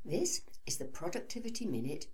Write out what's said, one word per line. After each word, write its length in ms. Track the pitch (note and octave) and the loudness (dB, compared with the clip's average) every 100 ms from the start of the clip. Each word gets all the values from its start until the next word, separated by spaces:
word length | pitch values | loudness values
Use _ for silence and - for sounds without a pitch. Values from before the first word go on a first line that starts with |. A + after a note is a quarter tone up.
This 360 | - F3+ F4 - - - - | 2 4 4 2 -2 -6 -2
is 120 | - | -2
the 80 | C3 | -2
Productivity 760 | - E3 A3+ - A#3+ A3+ A#3 | 0 0 0 -2 -4 -2 0
Minute 420 | A3 A#2 B2+ - - | 2 2 2 0 -4